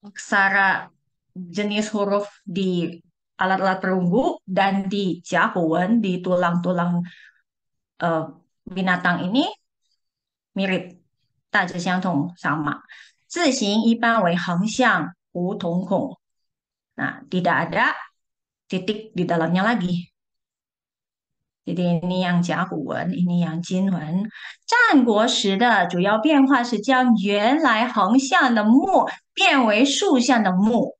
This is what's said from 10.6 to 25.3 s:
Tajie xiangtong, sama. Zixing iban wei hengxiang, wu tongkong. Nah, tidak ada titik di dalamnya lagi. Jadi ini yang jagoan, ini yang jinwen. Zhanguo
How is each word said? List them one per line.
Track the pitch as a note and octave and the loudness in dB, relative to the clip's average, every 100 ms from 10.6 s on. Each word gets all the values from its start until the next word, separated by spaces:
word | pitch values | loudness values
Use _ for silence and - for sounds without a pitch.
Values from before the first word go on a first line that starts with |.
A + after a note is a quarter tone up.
| F#3+ F#3 - - _ _ _ _ _ | -2 -2 -6 -18 _ _ _ _ _
Tajie | G#3 F3+ F3+ | -2 -2 -4
xiangtong, | F3+ F#3 F#3 D3+ C#3 - | -2 -2 0 -2 -4 -6
sama. | E3 D3+ D3 - - - - _ _ | -4 -4 -4 -8 -12 -20 -20 _ _
Zixing | E4+ E4 B3 G3+ G#3 A3 | -2 0 0 0 2 2
iban | A3+ A#3 A3+ | 2 2 2
wei | F3+ | 2
hengxiang, | F3 F3+ F3 G#3+ - B3 F#3 D#3 - _ F3 | 0 -2 -2 -2 0 2 2 -2 -10 _ -6
wu | F3+ G#3+ | -6 -4
tongkong. | F3 F3 F#3+ F#3+ C#3 - _ _ _ _ _ _ _ - | -4 -4 -2 -2 -4 -10 _ _ _ _ _ _ _ -8
Nah, | C#3 - - | -8 -8 -6
tidak | F3+ F3 C#3 E3 | -2 0 0 -2
ada | E3+ C4 - - _ _ _ _ _ _ | -2 -2 -4 -14 _ _ _ _ _ _
titik | F#3 F3+ G#3+ - F3 | -8 -6 -8 -8 -6
di | |
dalamnya | E3+ E3+ E3 F3+ | -2 0 0 0
lagi. | G3+ A#3+ F3+ F3 F3 _ _ _ _ _ _ _ _ _ _ _ _ _ _ _ | 0 0 -2 -4 -6 _ _ _ _ _ _ _ _ _ _ _ _ _ _ _
Jadi | - E3+ F3 E3+ | -8 -2 0 0
ini | F3 F#3 F3+ | -2 -2 0
yang | F3 | 0
jagoan, | F3 D#3 F#3 E3 - - E3 | 0 -2 -4 -6 -6 -6 -4
ini | F3+ F3+ F3 E3 | -2 -2 0 -2
yang | D#3+ | -4
jinwen. | F3 F#3 G3 F3 D3+ F3+ A3 - - - - | -6 -2 -2 -2 -4 -6 -6 -10 -20 -20 -2
Zhanguo | A#4 A#4 D#4+ A#3+ G#3 A3+ | 2 4 4 4 2 2